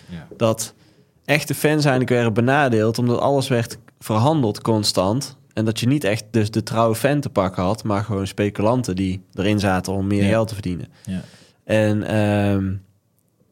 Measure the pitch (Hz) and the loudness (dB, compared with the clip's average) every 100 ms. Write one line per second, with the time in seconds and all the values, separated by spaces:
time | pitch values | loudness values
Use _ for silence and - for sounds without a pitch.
0 | - 90 - - 113 110 - - _ _ | -16 -16 -14 -2 0 0 -6 -12 _ _
1 | _ _ - 147 - 139 151 151 147 127 | _ _ -2 -2 -2 0 2 2 2 2
2 | 123 123 117 107 120 139 139 110 110 117 | 2 2 2 2 2 2 2 2 2 0
3 | 120 120 123 139 135 123 113 - - _ | 0 0 2 0 0 0 -2 -8 -20 _
4 | - 107 127 160 113 104 - 110 101 - | -2 2 2 2 0 -2 0 0 0 0
5 | 92 120 143 - _ - 110 107 127 143 | 0 0 -4 -14 _ -4 -2 0 0 0
6 | 98 107 - 113 107 113 - 113 117 110 | 0 -2 -2 0 0 -2 -2 2 2 2
7 | 139 147 - - 92 95 92 110 110 98 | 0 0 -2 -2 -2 0 -2 -2 -2 -2
8 | 104 98 95 - 104 - 104 127 117 92 | -2 -4 -4 -2 -2 0 0 0 0 -2
9 | 95 92 - - 95 104 98 92 92 98 | -2 -4 -8 -4 0 2 2 0 -2 -4
10 | 98 101 98 113 110 98 92 87 - - | 0 2 2 2 0 -4 -8 -8 -10 -16
11 | - 92 - - - _ - 107 107 104 | -10 -10 -10 -20 -20 _ -2 0 2 0
12 | - 107 104 104 101 98 95 95 - _ | 0 0 2 2 2 0 0 -4 -10 _
13 | _ _ _ _ _ | _ _ _ _ _